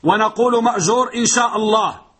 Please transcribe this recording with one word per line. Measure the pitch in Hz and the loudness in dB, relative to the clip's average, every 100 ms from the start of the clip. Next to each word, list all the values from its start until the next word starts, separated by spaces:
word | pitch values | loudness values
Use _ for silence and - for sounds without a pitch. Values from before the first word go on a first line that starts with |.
ونقول: | 147 202 220 208 240 233 | 2 2 0 0 0 2
"مأجور | 233 220 170 240 254 240 | 0 0 0 0 0 -2
إن | 233 | -2
شاء | 240 240 220 | 0 0 -2
الله". | 220 214 - - - _ | 0 0 0 -6 -20 _